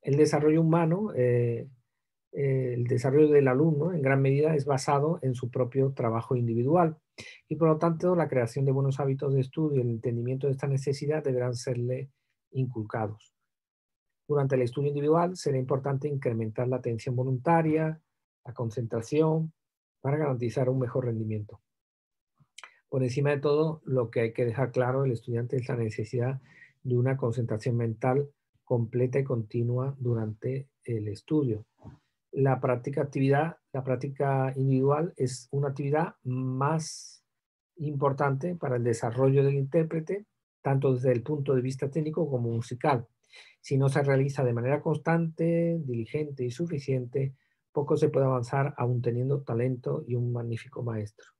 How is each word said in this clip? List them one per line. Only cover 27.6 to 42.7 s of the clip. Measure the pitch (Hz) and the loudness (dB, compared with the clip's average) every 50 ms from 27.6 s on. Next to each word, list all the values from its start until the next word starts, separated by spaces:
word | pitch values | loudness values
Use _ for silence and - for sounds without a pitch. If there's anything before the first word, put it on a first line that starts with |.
| - 131 117 | -4 -2 -2
mental | 117 117 117 110 - - 131 131 143 143 139 _ _ _ _ _ _ _ | -2 -2 -2 -4 -2 0 0 0 0 -2 -4 _ _ _ _ _ _ _
completa | _ 131 120 117 107 - 123 123 127 127 139 | _ -2 -2 -2 -2 0 0 0 2 0 -2
y | 135 | 0
continua | 135 131 117 110 - - 120 120 120 123 123 127 135 135 | 0 -2 -4 -4 -4 -4 -2 -2 0 -2 -2 -2 -4 -6
durante | 135 127 120 120 113 110 107 110 _ - 123 131 135 135 _ _ _ _ | -4 -2 -2 -2 -2 -2 -6 -8 _ -6 -6 -6 -6 -8 _ _ _ _
el | - 117 110 104 | -6 -6 -4 -4
estudio. | 107 101 - _ - 156 156 139 123 107 107 - _ _ _ - - - _ _ _ _ _ _ _ | -6 -8 -10 _ -2 0 0 2 0 -2 -4 -6 _ _ _ -20 -20 -20 _ _ _ _ _ _ _
La | - 139 135 135 131 127 | -2 2 2 2 2 2
práctica | 135 127 123 123 123 143 139 160 | 0 -2 -2 -2 -2 -4 -4 -2
actividad, | 139 139 - 139 135 135 139 139 156 165 170 _ _ _ _ | -4 -2 0 0 2 4 4 4 2 0 -4 _ _ _ _
la | 135 131 | -8 -4
práctica | 131 127 123 135 143 135 - 143 139 135 135 131 131 135 | -2 -4 -2 -4 -8 -4 -2 0 0 2 0 0 -2 -2
individual | 135 135 135 131 131 131 139 143 151 160 185 - | 0 0 2 2 4 4 2 2 2 0 -4 -2
es | - 135 127 131 - - _ | -2 -4 -4 -4 -8 -12 _
una | - 139 143 143 | -4 -2 -2 -2
actividad | 139 - 147 139 143 151 165 - - _ _ | -4 -4 -4 0 0 0 0 -2 -4 _ _
más | 131 127 127 131 127 131 131 139 143 160 160 156 - - - - - - _ _ _ _ _ _ _ _ _ _ _ _ | -6 -4 -4 -4 -4 -2 0 0 0 0 -2 -4 -6 -12 -16 -18 -20 -20 _ _ _ _ _ _ _ _ _ _ _ _
importante | - 151 151 147 139 143 139 135 139 151 139 135 135 139 175 180 | -8 -6 -6 -4 0 0 0 2 2 0 0 0 -2 -4 -6 -6
para | 165 - 131 127 | -4 -4 -4 -2
el | 120 117 | 0 0
desarrollo | 123 117 - - 117 113 123 135 135 135 139 135 | 0 0 0 -2 -4 0 2 2 4 4 4 4
del | 139 139 | 4 2
intérprete, | 139 135 135 - 170 160 160 165 160 156 - 185 202 214 _ _ _ _ _ _ _ | 0 -2 0 0 0 0 0 -2 -6 -4 -4 -6 -8 -8 _ _ _ _ _ _ _
tanto | _ 139 139 135 139 139 131 | _ 0 0 2 2 2 2
desde | 123 127 135 | 2 2 2
el | 123 120 - | 2 2 0
punto | - 156 143 135 143 135 | -2 -4 -4 0 0 0
de | 127 | 0
vista | 123 131 127 131 147 143 | 0 -2 -4 -4 -6 -4
técnico | 139 165 151 156 156 180 170 147 | -4 -4 -4 -2 -2 -2 -2 -2
como | 135 123 120 117 | -2 -2 -2 -2
musical. | 117 117 113 - | -2 -4 -4 -6